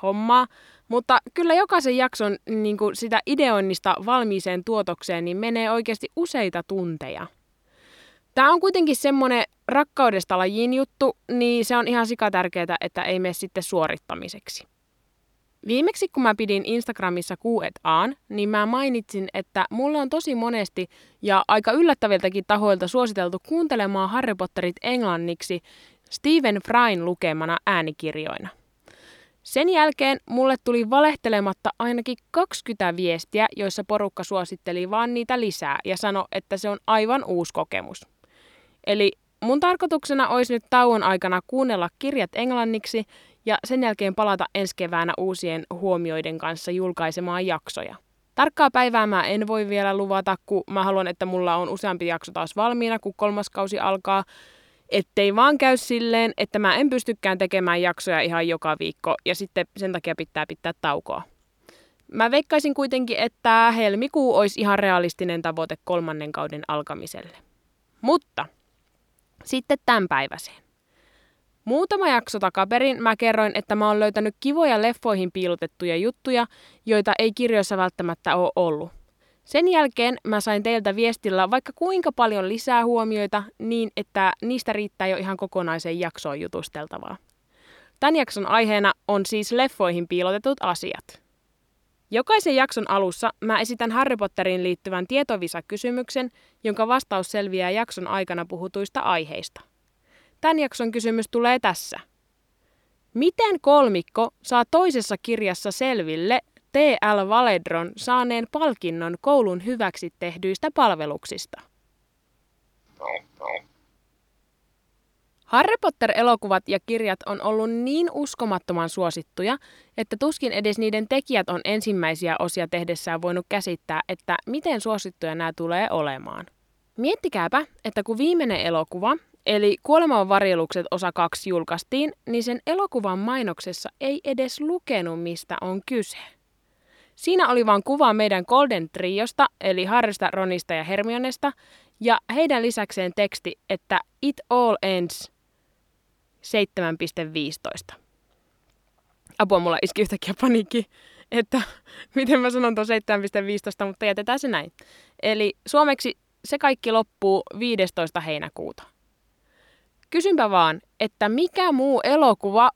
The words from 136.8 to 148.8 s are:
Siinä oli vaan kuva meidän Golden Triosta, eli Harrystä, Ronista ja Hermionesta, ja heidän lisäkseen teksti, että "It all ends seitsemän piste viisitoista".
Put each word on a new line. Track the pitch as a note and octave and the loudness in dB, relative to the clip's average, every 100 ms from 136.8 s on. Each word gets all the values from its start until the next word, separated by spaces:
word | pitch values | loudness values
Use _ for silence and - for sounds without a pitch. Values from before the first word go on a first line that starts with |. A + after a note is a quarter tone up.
| _ _ _ - | _ _ _ -6
Siinä | - F#4 D4 | 0 2 4
oli | B3 A3 | 4 4
vaan | G3+ | 2
kuva | A3+ C#4+ C4 | 2 2 4
meidän | G#3+ G#3+ F#3 F3+ | 4 2 0 2
Golden | B3+ C#4+ G3+ E3 | 4 4 0 -4
Triosta, | - F#3 G3 A#3 - C4+ - | -6 -4 -2 -2 0 0 0
eli | G3 F#3 F3+ | -2 0 2
Harrystä, | A#3+ A3+ G3 F#3+ | 2 2 0 -2
Ronista | F#3+ F#3 F3+ - | 0 -2 -4 -4
ja | E3 | -6
Hermionesta, | D#3 G3 A3 A#3+ C4+ - C#4+ - _ - _ - | -4 -6 -4 -4 -6 -4 -4 -6 _ -20 _ -4
ja | A3+ A3+ - | 2 2 2
heidän | B3 D#4+ B3+ | 0 2 2
lisäkseen | A#3 A3+ G#3 - F3+ F#3+ | 0 -2 -4 -4 -4 0
teksti, | G3+ - F3+ - - | -2 -2 -10 -10 -6
että | G3 - F#3+ - _ | -6 -2 -2 -2 _
"It | C#4 - - | -4 -4 0
all | B3 A#3+ G3+ | 4 4 2
ends | G3 F#3 F3 - - _ _ _ _ _ _ _ _ _ _ _ | 0 -2 -2 -8 -16 _ _ _ _ _ _ _ _ _ _ _
seitsemän | - G#3+ G3 - E3+ E3 | -4 0 0 -2 -4 -4
piste | E3+ - D#3+ | -6 -6 -6
viisitoista". | D#3 D3 - - - - - _ _ _ _ _ _ _ _ | -6 -6 -8 -10 -12 -16 -20 _ _ _ _ _ _ _ _